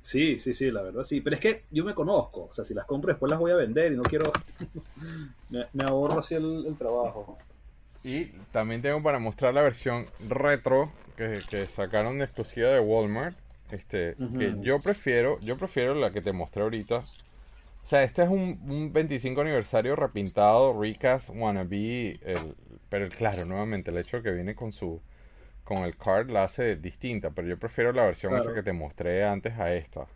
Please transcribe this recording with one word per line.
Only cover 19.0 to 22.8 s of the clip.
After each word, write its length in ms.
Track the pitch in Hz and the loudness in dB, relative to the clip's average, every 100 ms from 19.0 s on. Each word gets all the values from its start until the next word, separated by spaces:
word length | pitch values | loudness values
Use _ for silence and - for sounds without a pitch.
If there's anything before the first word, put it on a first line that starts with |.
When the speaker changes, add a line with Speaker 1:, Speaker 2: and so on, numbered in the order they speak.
| 156 135 127 127 | 2 -2 -2 0
Speaker 2:
aniversario 520 | 151 139 104 113 117 147 | 2 2 2 2 2 2
repintado, 840 | 135 107 98 104 104 110 135 113 | 0 0 -2 6 8 10 8 4
recast, 500 | 107 104 131 131 - | -2 0 2 2 0
wannabe, 840 | 98 113 101 90 101 110 123 110 - | -2 0 0 -2 -2 -2 -2 -4 -6
el, 320 | 82 87 78 - - 55 | -4 -4 -4 -12 -20 -20